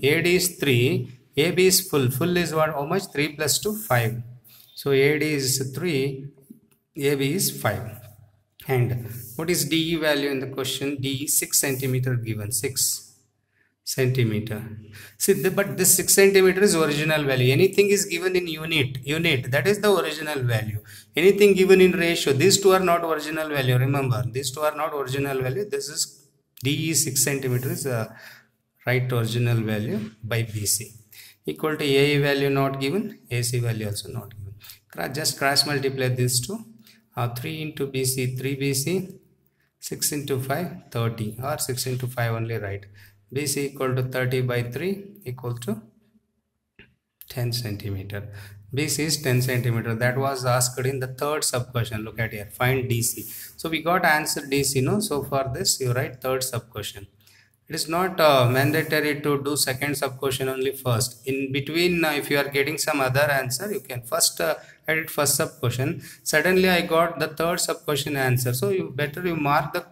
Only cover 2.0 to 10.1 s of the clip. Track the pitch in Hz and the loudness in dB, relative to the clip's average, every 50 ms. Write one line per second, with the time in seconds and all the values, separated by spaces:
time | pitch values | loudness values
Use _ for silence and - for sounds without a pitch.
2 | 127 123 - - 170 175 180 175 170 147 156 160 156 151 156 139 143 156 180 196 | 2 2 0 0 0 0 2 0 0 0 2 0 0 0 0 -4 -2 -2 -2 -2
3 | 190 - - 143 143 147 147 147 156 135 - - - 208 214 214 - - 127 120 | -2 -2 -2 -2 -2 -2 -2 -2 -2 0 0 0 -2 -4 -6 -6 -2 0 2 2
4 | 117 110 - - - - - - _ - - - - - _ - - 139 139 135 | 2 0 -2 -4 -8 -12 -16 -20 _ -20 -20 -20 -20 -20 _ -6 0 2 4 4
5 | 135 147 151 147 151 156 151 139 131 123 131 131 131 123 - 147 175 180 147 135 | 6 4 4 2 0 0 0 0 0 0 0 -2 -2 -4 -6 -4 -4 -2 0 0
6 | 139 139 135 135 143 143 - _ _ _ - - _ _ _ _ _ _ _ 147 | 0 -2 -4 -6 -10 -14 -16 _ _ _ -20 -20 _ _ _ _ _ _ _ -2
7 | 139 139 147 135 139 139 160 202 - - - - - 113 101 95 - - - - | 0 0 2 2 0 0 0 0 -2 -2 -4 -2 -2 -2 -2 -2 -6 -10 -12 -16
8 | - - - - - _ _ _ _ _ _ - - - 131 123 120 104 120 - | -20 -20 -20 -20 -20 _ _ _ _ _ _ -14 -4 0 2 2 2 2 0 -4
9 | - - - - - - - - 165 170 175 147 143 139 156 165 160 165 170 156 | -6 -8 -10 -12 -12 -12 -10 -6 -2 -2 0 0 0 0 0 0 0 0 0 0
10 | 156 151 | 2 2